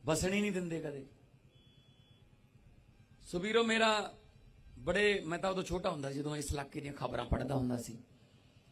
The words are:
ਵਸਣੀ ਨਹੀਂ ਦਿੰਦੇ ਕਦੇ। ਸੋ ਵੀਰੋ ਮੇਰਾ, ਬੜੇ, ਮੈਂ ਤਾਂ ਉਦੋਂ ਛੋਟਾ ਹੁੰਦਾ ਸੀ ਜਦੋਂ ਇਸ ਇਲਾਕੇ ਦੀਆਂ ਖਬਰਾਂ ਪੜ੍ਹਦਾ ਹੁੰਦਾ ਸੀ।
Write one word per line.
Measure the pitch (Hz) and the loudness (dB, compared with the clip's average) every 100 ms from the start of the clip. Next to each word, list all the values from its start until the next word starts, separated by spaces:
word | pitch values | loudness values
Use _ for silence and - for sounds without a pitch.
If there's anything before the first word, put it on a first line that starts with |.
| - | 0
ਵਸਣੀ | 160 180 202 | 2 2 2
ਨਹੀਂ | 208 | 2
ਦਿੰਦੇ | 185 175 165 | 0 -4 -4
ਕਦੇ। | 156 139 135 - - - - - - - - - _ - - - - - - - - - - - | -6 -8 -12 -20 -20 -20 -20 -20 -20 -20 -20 -20 _ -20 -20 -20 -20 -20 -20 -20 -20 -20 -20 -20
ਸੋ | - 175 | -8 -4
ਵੀਰੋ | 202 220 | 2 4
ਮੇਰਾ, | 233 226 226 214 190 - - - - - - - | 4 6 6 4 0 -10 -20 -20 -20 -20 -20 -8
ਬੜੇ, | 131 185 208 202 156 | 0 4 4 4 0
ਮੈਂ | 175 | -2
ਤਾਂ | 190 | 0
ਉਦੋਂ | 185 | 0
ਛੋਟਾ | 180 180 180 | -2 -2 -2
ਹੁੰਦਾ | 156 139 | -2 -4
ਸੀ | 139 | -4
ਜਦੋਂ | 147 151 | -2 -4
ਇਸ | 143 | -2
ਇਲਾਕੇ | 143 139 151 | -4 -4 -8
ਦੀਆਂ | 139 | -8
ਖਬਰਾਂ | 143 127 123 | -6 -4 -4
ਪੜ੍ਹਦਾ | 120 123 127 | 0 -2 0
ਹੁੰਦਾ | 135 123 123 | 0 0 -2
ਸੀ। | 120 113 - - - - - - - | -4 -12 -18 -20 -20 -20 -20 -20 -20